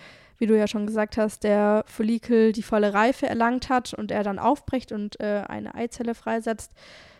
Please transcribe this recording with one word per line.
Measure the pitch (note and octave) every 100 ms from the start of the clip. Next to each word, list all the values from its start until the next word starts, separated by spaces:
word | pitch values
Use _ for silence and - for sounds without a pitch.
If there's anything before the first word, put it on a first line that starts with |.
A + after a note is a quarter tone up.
| - - - -
wie | A3
du | A3
ja | G#3
schon | G#3+ G#3
gesagt | A3 G#3 A3
hast, | G#3+ -
der | G#3 G#3 G#3 G#3+ -
Follikel | - G#3+ A#3 - A3+ A3
die | G#3+
volle | - G#3+ G#3
Reife | G3+ A#3 - C#4
erlangt | A3+ A#3 B3 -
hat | B3+ - -
und | G#3
er | G#3+
dann | G3+ G3
aufbricht | A3+ D4 - B3+ -
und, | G#3+ G#3 -
äh, | G#3 G#3 -
eine | G#3+ G#3+
Eizelle | - A#3 - A#3
freisetzt, | A#3 A3+ A3+ A3+ A3 - - - - -